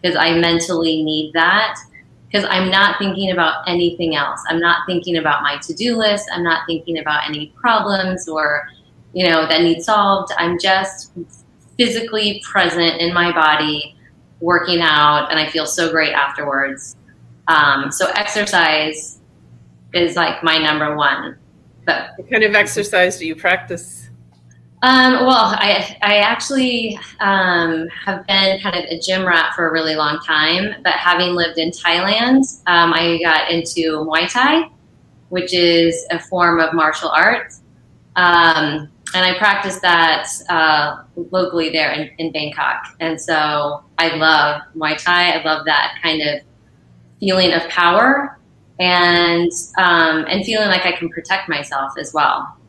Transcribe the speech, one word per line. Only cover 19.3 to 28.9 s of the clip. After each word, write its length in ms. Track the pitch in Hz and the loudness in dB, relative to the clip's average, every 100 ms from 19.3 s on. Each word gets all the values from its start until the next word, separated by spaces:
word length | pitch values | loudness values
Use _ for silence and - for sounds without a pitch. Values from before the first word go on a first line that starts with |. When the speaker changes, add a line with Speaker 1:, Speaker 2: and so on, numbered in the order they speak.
| _ _ - - _ - | _ _ -20 -20 _ -6
Speaker 1:
is, 240 | 175 170 175 | -2 0 0
like, 260 | 165 - | -4 -2
my 160 | 165 160 | 0 2
number 380 | 151 151 151 151 | 2 0 -2 0
one. 400 | 143 135 - - _ _ _ _ - | 0 -2 -8 -16 _ _ _ _ 0
But 220 | - - - | 0 0 -14
Speaker 2:
what 120 | - | -4
kind 140 | 240 | 0
of 140 | 220 208 | 2 2
exercise 600 | 208 - 202 190 180 180 | 0 -2 -2 2 2 0
do 80 | 165 | -8
you 100 | 156 | -4
practice? 680 | - 185 - 170 - - - - - _ _ - _ _ | -2 -2 -4 -12 -12 -20 -20 -20 -20 _ _ -20 _ _
Speaker 1:
Um, 400 | 254 262 254 247 | 4 6 6 4
well, 220 | 254 254 220 208 | 4 4 4 2
I, 400 | 202 196 - - | 0 0 -2 -4
I 160 | 208 208 | 0 2
actually, 840 | 202 233 - 277 254 240 226 214 - - | 2 0 -2 -2 0 -2 -4 -8 -14 -4
um, 680 | 202 196 185 175 165 160 165 - | 0 2 2 2 0 -2 -6 -8
have 220 | - 185 - | -8 -8 0
been 340 | 196 190 190 | 2 2 0
kind 160 | 202 175 | -2 -6
of 80 | - | -6